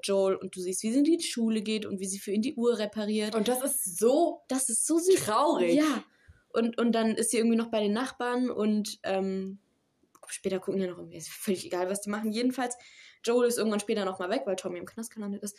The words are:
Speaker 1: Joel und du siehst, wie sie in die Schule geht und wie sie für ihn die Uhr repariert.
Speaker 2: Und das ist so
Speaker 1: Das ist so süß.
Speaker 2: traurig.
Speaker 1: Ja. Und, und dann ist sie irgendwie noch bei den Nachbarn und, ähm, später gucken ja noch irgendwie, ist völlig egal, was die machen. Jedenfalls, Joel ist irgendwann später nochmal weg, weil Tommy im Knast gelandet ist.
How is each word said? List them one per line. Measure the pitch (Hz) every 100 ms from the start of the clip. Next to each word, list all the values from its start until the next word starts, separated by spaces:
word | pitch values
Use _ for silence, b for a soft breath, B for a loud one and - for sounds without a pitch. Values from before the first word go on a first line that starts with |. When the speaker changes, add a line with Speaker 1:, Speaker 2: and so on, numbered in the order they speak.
| -
Speaker 1:
Joel | 196 190 190
und | 185 185
du |
siehst, | 180 185
wie | 220
sie | 247
in |
die | 294 339
Schule | - - 226 220
geht | 208 220 208
und | 202
wie | 190
sie | 196
für | -
ihn | 202
die | 240 -
Uhr | 233 226
repariert. | 208 214 208 214 214 220
Speaker 2:
Und | 208
das | 254
ist | 262 - - 170
so | 220 285 339 - -
Speaker 1:
Das | 262 -
ist | 220 -
so | 330
süß. | 359 381 -
Speaker 2:
traurig. | 214 302 285 175 269
Speaker 1:
Ja. | 311 233 - b b b _
Und, | - 233 226
und | 233
dann | 226 226
ist | 220 220
sie | 233
irgendwie | 226 226
noch | 233
bei | 220
den | 208
Nachbarn | 208 262 - 247 247 254
und, | - 214 214 202 -
ähm, | - 190 190 190 190 196 _ _ _ _ _ _ -
später | - 196 185
gucken | 190 190
ja | 185
noch | 175
irgendwie, | 170 170
ist | 156
völlig | - - 180 -
egal, | 180 180
was | 196
die | 208
machen. | 208 220
Jedenfalls, | 214 254 254 247 - B B B B
Joel | - 240 240
ist | 233
irgendwann | 214 208
später | - 220
nochmal | 185 190 180
weg, | 247 269
weil | 190
Tommy | 190 175
im | 185
Knast | - 226
gelandet | - 202 202
ist. | 208